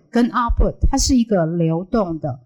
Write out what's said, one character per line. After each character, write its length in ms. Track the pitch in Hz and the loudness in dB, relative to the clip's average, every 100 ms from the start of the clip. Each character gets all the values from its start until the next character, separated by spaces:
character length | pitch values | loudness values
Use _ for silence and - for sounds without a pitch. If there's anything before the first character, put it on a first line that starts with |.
| _ | _
跟 180 | 240 247 | 0 0
output， 440 | 262 233 - 202 - - | 0 -2 0 0 2 0
它 80 | 269 | 2
是 180 | - 254 | 2 2
一 60 | |
个 240 | 233 190 160 | 2 0 0
流 380 | 170 160 165 | 0 0 -2
动 340 | 190 233 180 160 | -2 -2 -2 -4
的， 220 | 147 - | -6 -10